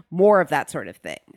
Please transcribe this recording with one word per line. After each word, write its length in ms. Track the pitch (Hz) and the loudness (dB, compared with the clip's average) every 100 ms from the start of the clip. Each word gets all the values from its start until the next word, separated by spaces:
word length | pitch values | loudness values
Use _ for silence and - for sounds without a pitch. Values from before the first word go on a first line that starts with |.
| - | -10
more 300 | 165 202 202 | 2 4 4
of 80 | 160 | 2
that 200 | 147 - | -2 -4
sort 200 | 147 98 | -10 -14
of 80 | - | -14
thing. 220 | 82 73 _ | -14 -16 _